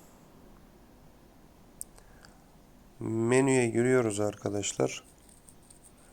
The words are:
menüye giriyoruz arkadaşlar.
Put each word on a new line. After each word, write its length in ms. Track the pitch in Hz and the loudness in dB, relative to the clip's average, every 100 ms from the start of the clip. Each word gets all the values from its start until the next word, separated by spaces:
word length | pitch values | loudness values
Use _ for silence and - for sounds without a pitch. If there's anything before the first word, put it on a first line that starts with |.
| - - - - - - - - - - - - - - - - - - - - - - - - - - - - - - | -20 -20 -20 -20 -20 -20 -20 -20 -20 -20 -20 -20 -20 -20 -20 -20 -20 -18 -18 -18 -20 -20 -20 -20 -20 -20 -20 -20 -20 -10
menüye 680 | 113 110 117 127 135 131 120 | -6 -2 2 4 4 2 2
giriyoruz 520 | 113 123 127 113 101 | 2 2 2 2 -2
arkadaşlar. 840 | 104 104 107 101 98 - 131 - - - - - - - - - - - - | -4 -4 -6 -4 -6 -2 -4 -4 -18 -20 -20 -20 -20 -20 -20 -20 -20 -20 -20